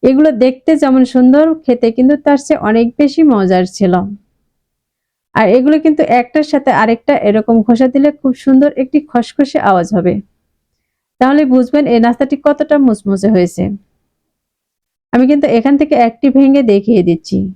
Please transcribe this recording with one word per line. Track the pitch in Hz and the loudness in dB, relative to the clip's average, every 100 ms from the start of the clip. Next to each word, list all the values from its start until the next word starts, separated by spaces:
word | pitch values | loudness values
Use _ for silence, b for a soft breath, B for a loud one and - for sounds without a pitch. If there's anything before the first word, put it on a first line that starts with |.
এগুলো | - 262 311 247 | 0 2 0 2
দেখতে | 254 262 - 311 | -2 -2 -2 0
যেমন | 285 262 | 2 2
সুন্দর, | 254 254 254 277 320 320 | 2 2 4 4 2 -2
খেতে | - 247 233 | -2 -2 -2
কিন্তু | 226 254 294 | 0 0 0
তার | 294 285 | 0 -2
চেয়ে | - 302 | -2 -4
অনেক | 208 220 233 - | -2 0 -2 -2
বেশি | 294 277 | -2 2
মজার | 311 233 190 185 185 | 2 2 0 0 -2
ছিল। | - 196 180 196 202 _ _ _ _ _ _ _ _ _ _ _ | -2 -2 0 -4 -12 _ _ _ _ _ _ _ _ _ _ _
আর | - 214 | -2 2
এগুলো | 240 262 311 | 2 2 0
কিন্তু | 311 302 311 | 0 -2 0
একটার | 240 247 311 302 | -2 -2 -4 -2
সাথে | 294 277 | -2 -2
আরেকটা | 202 220 226 - 285 | 0 0 -2 -2 -2
এরকম | 208 214 214 226 | 0 -2 0 0
ঘষা | 214 233 262 | 0 0 0
দিলে | 269 285 | 0 -2
খুব | 294 269 | -2 -6
সুন্দর | 254 - 262 285 285 | -4 0 2 2 -2
একটি | 262 302 302 | -4 -4 -4
খসখসে | 240 233 - 277 311 | -6 -6 -4 -4 -2
আওয়াজ | - 190 170 | 0 0 0
হবে। | 202 175 202 - _ _ _ _ _ _ _ _ _ | -2 -2 -4 -10 _ _ _ _ _ _ _ _ _
তাহলে | 254 285 | 0 2
বুঝবেন | 294 254 254 294 285 | 2 0 0 -2 0
এই | 240 | 2
নাস্তাটি | 233 247 269 277 | 0 0 -4 -2
কতটা | 294 294 311 294 | -2 -2 -2 0
মুচমুচে | 269 214 202 196 196 | 2 0 -4 -2 0
হয়েছে। | 196 175 - 190 202 _ _ _ _ _ _ _ _ _ _ _ _ _ | 0 0 -4 -8 -8 _ _ _ _ _ _ _ _ _ _ _ _ _
আমি | 247 262 | -2 0
কিন্তু | 285 285 | 0 0
এখান | 240 233 277 | 0 0 0
থেকে | 302 294 | 0 0
একটি | 233 233 277 | 0 0 0
ভেঙে | 269 277 277 | 2 2 2
দেখিয়ে | 247 202 202 214 | 2 0 2 0
দিচ্ছি। | 175 165 - 190 190 | 0 -2 -4 -6 -6